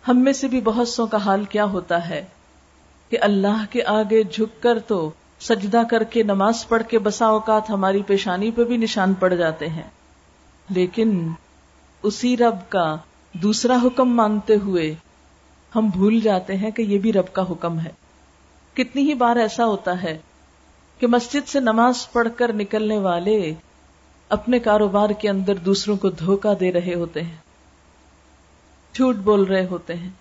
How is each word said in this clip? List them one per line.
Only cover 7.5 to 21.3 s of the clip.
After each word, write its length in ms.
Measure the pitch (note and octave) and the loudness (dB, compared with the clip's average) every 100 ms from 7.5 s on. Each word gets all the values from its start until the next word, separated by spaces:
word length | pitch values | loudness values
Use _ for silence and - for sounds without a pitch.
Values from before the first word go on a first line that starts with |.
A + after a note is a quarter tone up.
| G#3+ A3 | 0 0
ہماری 320 | G3+ F#3+ G3 | -2 0 0
پیشانی 480 | G3 G3 G3 F3+ G#3+ | 0 0 0 -2 -2
پہ 140 | A#3 | 0
بھی 120 | A#3 A#3+ | 0 0
نشان 380 | A3 G#3 F#3+ | -2 0 0
پڑ 200 | F#3 F#3 | 2 2
جاتے 340 | F3+ E3 D#3+ D3+ | 2 0 -2 -8
ہیں، 220 | D#3 - _ _ _ _ _ _ _ - | -8 -12 _ _ _ _ _ _ _ -6
لیکن 600 | F#3 F3+ A3+ A3+ F#3+ E3 E3 _ _ _ _ _ _ | -2 -2 0 0 0 -4 -8 _ _ _ _ _ _
اسی 340 | G#3+ G#3 B3 B3 | -4 -2 -2 2
رب 220 | A#3+ F#3+ F#3 | 2 0 -4
کا 280 | G3 D#3+ D#3 - _ _ | -2 -2 -4 -12 _ _
دوسرا 440 | F3 G3+ G#3+ A#3+ B3 | -4 -2 0 2 2
حکم 320 | B3 B3+ B3+ | 2 2 2
مانتے 400 | A#3 G#3+ G#3+ G3+ | 2 2 0 2
ہوئے 400 | G#3+ F#3+ F3+ D#3 D#3+ _ _ _ _ _ _ _ | 0 2 -2 -2 -6 _ _ _ _ _ _ _
ہم 140 | A3 A3 | 0 0
بھول 320 | F#3 G3+ A3+ | 2 2 4
جاتے 360 | A3 F#3 F#3+ G3 | 2 0 -2 -4
ہیں 140 | G#3+ | -4
کہ 120 | G#3+ | -4
یہ 160 | G#3+ G3+ | 0 0
بھی 140 | A3 | 2
رب 200 | G3 F#3 | 0 0
کا 100 | - F3+ | -4 -4
حکم 300 | E3 E3+ E3 | -4 -4 -4
ہے۔ 100 | E3 - _ _ _ _ _ _ _ | -6 -12 _ _ _ _ _ _ _
کتنی 280 | - B3+ C#4 | -6 -4 0
ہی 120 | C#4+ | 0
بار 220 | C4+ A#3+ A#3+ | 2 2 2
ایسا 300 | A3 A3 A#3 | 0 0 0
ہوتا 360 | G3 F#3 F3+ | 0 -4 -4
ہے 160 | F3+ D#3 _ _ _ _ _ _ _ _ | -6 -8 _ _ _ _ _ _ _ _
کہ 80 | B3 | 2
مسجد 420 | A#3+ A#3+ | 2 0